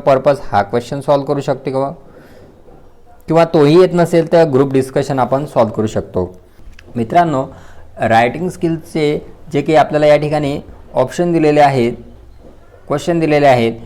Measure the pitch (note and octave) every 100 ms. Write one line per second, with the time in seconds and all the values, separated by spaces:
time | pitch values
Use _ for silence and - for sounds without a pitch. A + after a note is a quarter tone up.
0 | C#3+ C3 D3 C3+ - G2+ G2+ A#2+ A#2+ C#3+
1 | C#3+ C#3+ C#3 C#3+ C3+ C3 C#3+ C3+ C#3 E3+
2 | - - - - - - - - - -
3 | - - - D#3+ E3 D#3+ D3 F3 F3 F3
4 | E3+ E3+ D#3+ E3+ D#3+ C3 C#3 C3 C3 D3
5 | C#3 C3+ A#2+ C3+ D3 C3+ A2 A2 G#2+ G#2
6 | - F2+ F2+ - - - - - - A#2+
7 | A2+ E3 E3+ C3+ C3 - - - - -
8 | A2+ A2+ B2 D3+ F3+ - E3+ D#3+ - E3
9 | D3 D#3+ - - - C#3+ D3 D#3 C3+ D3+
10 | D3+ D3 D3 D3+ C#3 D3+ - - - -
11 | B2+ - F3 E3 D3+ D3 C#3+ C3+ A#2+ A2
12 | - - - - - - - - - C#3+
13 | - E3+ D#3+ D3 C#3 B2 A2+ A2+